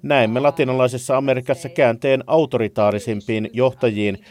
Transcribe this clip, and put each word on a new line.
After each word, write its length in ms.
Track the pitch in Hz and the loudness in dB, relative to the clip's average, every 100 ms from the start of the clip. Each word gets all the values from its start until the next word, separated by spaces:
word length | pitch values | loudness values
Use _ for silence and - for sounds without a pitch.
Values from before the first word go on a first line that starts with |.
näemme 380 | 139 143 110 120 | 2 2 2 2
latinalaisessa 760 | 143 139 127 131 127 127 127 131 | 0 2 0 2 0 0 -2 -2
Amerikassa 520 | 139 127 123 - 135 | 0 -2 -2 -6 -4
käänteen 560 | - 127 117 139 135 - | 2 2 2 0 0 2
autoritaarisimpiin 1200 | 160 139 120 107 - 104 104 117 104 - 110 110 | 0 2 -2 -2 0 0 0 -4 -6 -4 -4 -4
johtajiin, 680 | 117 127 127 120 104 104 98 - | 0 -2 0 -2 0 -2 -4 -12